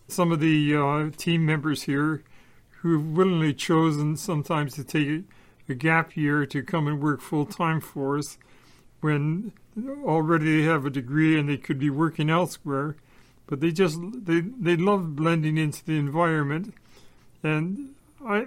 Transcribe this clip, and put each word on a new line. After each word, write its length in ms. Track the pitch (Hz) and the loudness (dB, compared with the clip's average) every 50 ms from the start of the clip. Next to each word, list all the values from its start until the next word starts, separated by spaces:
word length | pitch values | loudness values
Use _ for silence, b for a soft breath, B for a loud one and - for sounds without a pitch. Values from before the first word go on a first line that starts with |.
| _ - | _ -8
some 220 | - - 175 170 165 | -2 0 2 2 2
of 80 | 151 | 2
the, 340 | 156 160 156 151 147 147 147 | 2 4 4 4 4 2 2
uh, 360 | 147 143 139 147 151 151 156 147 - | 2 2 2 0 0 -2 -4 -6 -4
team 260 | - 170 170 165 160 | -2 0 2 2 2
members 380 | 151 156 151 135 156 143 - - | 2 2 0 0 -2 -4 -4 -2
here 400 | - 139 143 151 156 156 143 - b b b b b b b b b b - | -2 0 0 0 0 -2 -4 -8 b b b b b b b b b b -4
who've 240 | - 170 165 151 151 | 0 0 2 2 0
willingly 480 | 160 156 175 185 196 180 165 156 156 131 | 0 2 2 4 4 4 2 2 2 0
chosen 640 | - - - 170 160 160 160 147 147 151 151 156 | 0 0 2 4 4 4 4 2 2 0 0 -2
sometimes 560 | 151 - - 170 147 147 - 165 151 147 139 - | -2 -4 -4 -2 -2 -2 -2 -2 -2 -2 -4 -6
to 100 | 151 131 | -10 -10
take 240 | - - 156 147 | -4 -2 0 0
a, 160 | 139 151 165 196 - b b b b b b b - | 0 -2 -6 -8 -12 b b b b b b b -8
a 40 | 135 | -6
gap 420 | 123 147 160 160 160 160 - - | -2 0 2 2 2 0 -2 -2
year 300 | 160 151 143 147 147 143 | -2 0 2 2 0 0
to 160 | 139 - 143 127 | -2 -4 -6 -4
come 260 | - - 165 151 147 | -2 -2 -2 0 0
and 140 | 151 143 143 | -2 0 0
work 180 | 151 147 - | 0 0 -2
full-time 580 | - - 165 151 147 143 - - 175 165 160 156 | -4 -4 -2 -2 -2 -2 -2 -2 -2 0 0 -2
for 380 | - - - 143 135 135 143 | -4 -6 -6 -4 -2 -2 -2
us 220 | 147 147 - - - b b b b b b b b b b _ - - | -2 -4 -6 -10 -18 b b b b b b b b b b _ -4 -2
when 500 | 151 151 143 143 151 160 180 233 208 - - - - - 214 233 269 277 285 285 | 0 0 0 0 0 -2 -2 -4 -8 -12 -18 -20 -16 -10 -10 -8 -8 -8 -6 -2
already 600 | - 156 165 156 156 170 160 151 160 156 156 151 | 0 0 2 2 2 2 2 2 2 2 4 4
they 40 | |
have 200 | 160 165 151 131 | 2 2 0 0
a 40 | 143 | -2
degree 480 | 127 139 123 123 143 156 156 156 160 156 | -4 -6 -6 -2 0 2 4 4 4 2
and 80 | 147 | 2
they 120 | 143 143 127 | 0 -2 -4
could 200 | - - 151 135 | -4 -4 -4 -2
be 120 | 147 147 | 0 0
working 400 | 135 143 165 160 156 - 151 156 | 0 0 0 0 0 0 0 2
elsewhere. 680 | 160 175 185 175 - - - 156 139 135 143 156 151 - b b b b b b b b b | 2 2 2 0 -4 -8 -8 -4 -4 -2 -4 -4 -6 -10 b b b b b b b b b
But 140 | - 151 131 | -8 -4 -2
they 100 | 151 170 | 0 0
just, 280 | 165 170 190 170 156 165 170 190 240 247 202 | 2 2 2 2 0 -2 -8 -10 -10 -8 -2
they, 160 | 170 165 170 | 0 0 0
they 360 | 165 202 262 254 180 170 175 | 0 -2 -4 -4 0 0 2
love 380 | 160 180 202 208 196 175 160 147 | 2 4 2 2 2 0 -2 -2
blending 440 | 139 156 165 170 165 151 156 156 160 | 0 0 2 2 2 2 0 0 0
into 260 | 156 151 147 - - | 0 -2 -2 -6 -6
the 140 | 165 156 151 | -2 -2 0
environment. 720 | 143 143 139 165 175 165 160 151 147 139 147 160 202 226 - - b b b b b b b b b b b - - | 0 0 0 2 2 2 2 2 0 0 -2 -4 -6 -8 -14 -18 b b b b b b b b b b b -6 -4
And 520 | 156 156 156 160 180 196 269 285 269 - _ _ _ _ - 285 | -2 0 0 -2 -4 -6 -8 -10 -14 -16 _ _ _ _ -12 -6
I, 200 | 226 202 208 262 | -2 -2 -2 -2